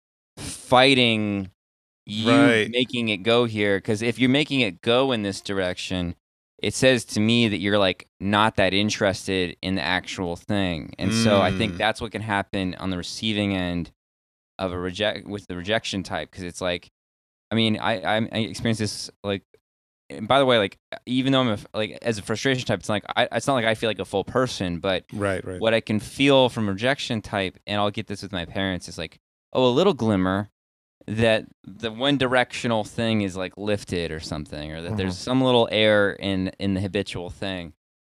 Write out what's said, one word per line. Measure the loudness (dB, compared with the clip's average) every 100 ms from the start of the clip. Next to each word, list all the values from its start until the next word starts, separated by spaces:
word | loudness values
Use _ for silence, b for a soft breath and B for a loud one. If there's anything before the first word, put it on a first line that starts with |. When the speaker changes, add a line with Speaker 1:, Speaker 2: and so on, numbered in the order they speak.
| _
Speaker 1:
<clears throat> | _ _ -14
fighting | -14 -12 2 6 6 6 4 2 0 -2 -6 -12 _ _ _ _ -10
you | -2 4
Speaker 2:
Right. | 6 6 4 2
Speaker 1:
making | 0 -2 -2 -2
it | -2
go | 2 2
here." | 2 0 2 0
'Cause | 0 -2
if | -2 2
you're | 2
making | 2 2 0
it | 0 -2
go | 0 2 2
in | 0
this | -2 -4
direction, | -4 -2 -2 -4 -6 -4 -4 -6 _ _ _ _
it | -4
says | 2 4 4 0
to | 0
me | 2 4 4
that | 2
you're, | 2 2
like, | 2 0 -8 -8
not | 0 2 4 4
that | 2
interested | 2 0 2 0 0 -2 -2 -2 -4
in | -4
the | -2
actual | 0 -2 -4 -6 -6 -6
thing. | -4 -2 0 -2 -8 -4
And | -2
so | 2 4 4
I | 4
think | 2 -2
Speaker 2:
Mm. | 0
Speaker 1:
that's | -2 -2
what | -6
can | -8
happen | -2 -2 -2 -4 -4 -4
on | -6
the | -6
receiving | -6 -6 -2 0 0
end | 0 -2 -4 -6 _ _ _ _ _ _ -8
of | -6
a | -4
reject, | -6 -2 -2 -2 -8
with | -12 -10
the | -8
rejection | -2 -2 -2 -6
type. | -4 -6 -8
'Cause | -10
it's | -12 -6
like, | -4 -4 -8 _ _ _ _ _ -4
I |
mean, | 0 2 0
I, | -2 -2
I, | 0 -2 -2
I | -4
experience | -4 -4 -2 -2
this, | -2 -6 -12 -10
like, | -6 -6 -8 _ _ _ _ _ -16
and | -6 2
by | 4
the | 6
way, | 4
like, | 2 -2 _ -14 -4
even | 0 2
though | 2
I'm | 2
a |
f-, | -2 -6
like, | -6 -6 -4
as | -4 -4
a |
frustration | -4 -2 0 0 0
type, | -4
it's | -2
like, | -4 -2 0
I, | 0
it's | 0 -2
not |
like | 0
I | 0
feel | 0 -2
like | -4
a |
full | -4 -4
person, | 0 0 0 -2 -4 -2
but | -2 -2 -4
Speaker 2:
Right, | -6 -4 -4
right. | -6 -2
Speaker 1:
what | 2
I | 2
can | 0 -4
feel | -4 0 4 6 4
from | 2 -4
rejection | -2 -2 -2 -4 -6
type, | -4 -2 -2 -6 -4
and | -2
I'll | -2
get | -2 -8
this | -10
with | -8
my | -8
parents, | -6 -4 -2 -4 -8
is | -10
like, | -12 -14 _ _ _
oh, | 2 4
a |
little | 4 2
glimmer | 2 2 2 2 0 -4 _ _ _ _ _ -8
that | 0 2 2 -2 _
the | -20 -10 -8
one | -2 0 2
directional | 2 2 0 -2 0 0
thing | -2 -2 0 0
is, | 0 -4
like, | -8 -6
lifted | -2 -2 -2 -4 -2
or | -6
something, | -8 -8 -8 -10 -10
or | -8
that | -6 -2
there's | -2
Speaker 3:
Mm-hmm. | -4 -2
Speaker 1:
some | 2
little | 4 4 4
air | 4 6 6 4
in, | 0 -2 -2 -2 -2
in | -2
the | 0
habitual | -2 -4 -4 -8 -10
thing. | -8 -8 -8 -10 -16 _ _